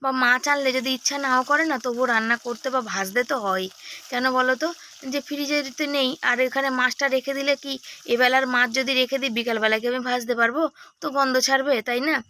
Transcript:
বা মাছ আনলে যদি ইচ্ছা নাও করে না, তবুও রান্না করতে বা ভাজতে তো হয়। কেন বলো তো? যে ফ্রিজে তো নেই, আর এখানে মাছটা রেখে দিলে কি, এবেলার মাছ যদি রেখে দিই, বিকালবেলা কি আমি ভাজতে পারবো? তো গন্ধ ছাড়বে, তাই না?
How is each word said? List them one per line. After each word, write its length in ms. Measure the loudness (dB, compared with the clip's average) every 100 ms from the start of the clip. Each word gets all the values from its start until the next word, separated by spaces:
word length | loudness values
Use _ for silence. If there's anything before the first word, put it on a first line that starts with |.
বা 100 | -2
মাছ 300 | 0 2 2 2
আনলে 220 | 2 2
যদি 180 | 0 0
ইচ্ছা 220 | -2 -2 -2
নাও 220 | 0 2
করে 200 | 4 2
না, 120 | 2 0
তবুও 260 | -2 0 2
রান্না 300 | 2 2 0
করতে 300 | -2 -6 -2
বা 100 | -2
ভাজতে 380 | -2 -4 -2 -2
তো 120 | 0 0
হয়। 260 | 0 0 -2 -8 -18 -18 -8
কেন 180 | -2 0
বলো 220 | 2 2
তো? 140 | 2 0 -4 -14 -14
যে 160 | -6 -6
ফ্রিজে 380 | -4 -6 -2 -2 -2
তো 180 | -4 -2
নেই, 220 | 0 0 0
আর 140 | -2 0
এখানে 280 | 0 0 -2
মাছটা 360 | 0 0 0 0
রেখে 240 | 0 -2
দিলে 200 | -4 0 -2
কি, 160 | -2 -10 -10 -20 -4
এবেলার 380 | 2 4 4 2
মাছ 220 | 2 0
যদি 180 | 0 -2
রেখে 220 | 0 0 0
দিই, 140 | -2
বিকালবেলা 420 | -2 -2 0 2 0
কি 80 | 0
আমি 120 | -4
ভাজতে 300 | -2 -4 -2
পারবো? 280 | 0 2 2 -2 -4 -20 _
তো 100 | -6
গন্ধ 240 | 0 2 2
ছাড়বে, 360 | 2 2 2 0
তাই 180 | 0 -2
না? 140 | 0 -2 -4